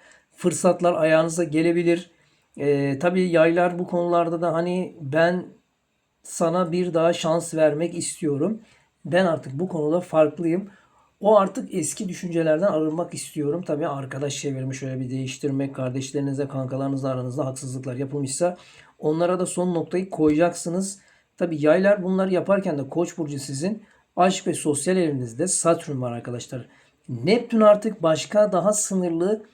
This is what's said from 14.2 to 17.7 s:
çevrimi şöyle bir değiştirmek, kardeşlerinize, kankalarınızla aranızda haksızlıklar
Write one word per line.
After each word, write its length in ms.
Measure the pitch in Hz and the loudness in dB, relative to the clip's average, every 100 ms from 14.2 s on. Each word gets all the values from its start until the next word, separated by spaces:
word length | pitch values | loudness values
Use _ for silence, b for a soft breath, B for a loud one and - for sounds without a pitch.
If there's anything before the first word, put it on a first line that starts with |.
| 143 - | -6 -6
çevrimi 340 | 143 131 131 | -6 -6 -6
şöyle 260 | 127 135 131 | -8 -8 -6
bir 100 | 127 | -6
değiştirmek, 640 | 131 131 - 143 135 139 | -6 -6 -6 -4 -2 -4
kardeşlerinize, 760 | 135 127 135 131 143 139 135 139 | -4 -6 -6 -6 -4 -4 -4 -4
kankalarınızla 600 | 139 127 131 135 135 135 | -4 -6 -4 -4 -4 -4
aranızda 380 | 131 127 131 131 | -4 -4 -4 -6
haksızlıklar 500 | 131 135 | -6 -10